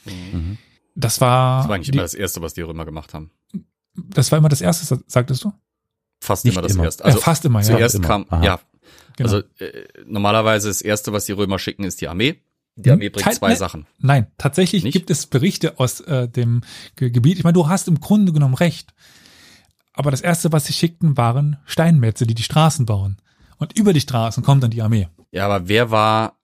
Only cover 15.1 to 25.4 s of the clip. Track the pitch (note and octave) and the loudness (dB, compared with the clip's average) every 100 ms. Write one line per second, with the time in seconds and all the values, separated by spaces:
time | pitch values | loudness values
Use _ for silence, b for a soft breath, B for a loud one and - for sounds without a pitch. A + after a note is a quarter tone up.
15.1 | C#3 - C3+ F3 - D#3+ - B2+ - - | -6 -2 0 0 -2 -4 -2 -4 -4 -6
16.1 | C3+ B2 B2 A#2 A#2+ - B B - B2+ | -4 -4 -2 -2 -2 -4 B B -6 -2
17.1 | A#2+ B2 F#3+ D#3+ F3 D3+ F#3+ - D#3 - | 2 2 4 4 4 2 0 0 0 2
18.1 | G#3 F#3+ D#3 C#3 C3 F3 - - _ b | 2 4 2 2 2 0 -2 -10 _ b
19.1 | b b b b b b b _ - C#3+ | b b b b b b b _ -4 -2
20.1 | C3 F3 E3+ E3 D#3 - - E3+ - D#3+ | 0 0 0 2 0 0 -2 -2 0 0
21.1 | C3 A#2 B2+ D3 C#3+ - - E3 D#3 A2+ | 2 2 2 0 -2 -4 0 4 4 4
22.1 | - A#2 A2+ - D#3 D#3+ - A2 G2+ G2 | 0 0 -2 0 2 2 2 0 0 -2
23.1 | G2 b b b b - - G#3 D#3 - | -6 b b b b -6 2 4 2 0
24.1 | A#2+ A2+ A#2 A#2+ C#3 C3 A#2 A2 A2+ F2+ | -2 -2 -2 2 2 2 0 0 0 -2
25.1 | _ _ F2+ | _ _ -4